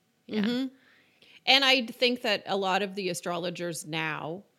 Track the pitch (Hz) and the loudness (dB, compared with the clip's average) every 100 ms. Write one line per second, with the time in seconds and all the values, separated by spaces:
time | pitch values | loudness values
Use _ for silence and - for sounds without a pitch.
0 | _ _ - 214 208 247 262 - _ _ | _ _ -8 -2 0 0 -4 -8 _ _
1 | _ _ - - - 269 269 262 233 - | _ _ -20 -8 4 4 6 2 2 0
2 | 247 247 233 196 - 196 190 185 202 196 | 2 2 0 -2 0 -2 2 2 0 -2
3 | 180 175 185 175 180 175 175 156 151 160 | -4 -4 -4 -4 -4 -4 -6 -6 -6 -4
4 | 160 151 147 180 - | -4 -4 -6 -10 -12